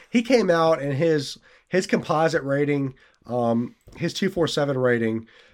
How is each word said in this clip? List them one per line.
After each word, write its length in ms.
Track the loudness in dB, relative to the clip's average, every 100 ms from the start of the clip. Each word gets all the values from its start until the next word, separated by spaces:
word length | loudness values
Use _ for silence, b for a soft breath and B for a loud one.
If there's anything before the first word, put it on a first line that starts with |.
| B
he 120 | -2
came 280 | 2 2 4
out 320 | 4 2 2
and 100 | 0
his, 460 | 0 2 0 -2 -10 b b b
his 180 | -2 0
composite 560 | -2 0 0 0 0
rating, 520 | -2 0 0 0 -2 b b b -6
um, 500 | -2 0 0 -2 -10 -20 -8
his 180 | -6
two 160 | -4 -4
four 180 | 0 -2
seven 300 | 0 -2 0
rating, 500 | 0 2 0 -4 -8 b b